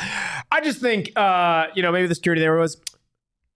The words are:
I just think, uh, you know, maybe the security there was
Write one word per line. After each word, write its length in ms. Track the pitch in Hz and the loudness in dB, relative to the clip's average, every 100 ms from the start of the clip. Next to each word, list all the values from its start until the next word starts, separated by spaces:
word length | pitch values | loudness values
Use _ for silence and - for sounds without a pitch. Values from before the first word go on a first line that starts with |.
| - - - - - | -8 -6 -6 -8 -2
I 100 | 311 | -2
just 200 | 311 - | 0 -2
think, 300 | 247 214 - 214 | -2 -2 -2 0
uh, 520 | 196 180 175 165 160 190 | 2 2 2 2 0 -2
you 80 | |
know, 80 | 175 | 0
maybe 160 | 180 180 | 0 0
the 80 | 165 | 0
security 260 | 180 160 | 0 2
there 140 | 160 165 | 2 2
was 180 | 165 - - - _ _ _ _ _ | 0 -4 -16 -18 _ _ _ _ _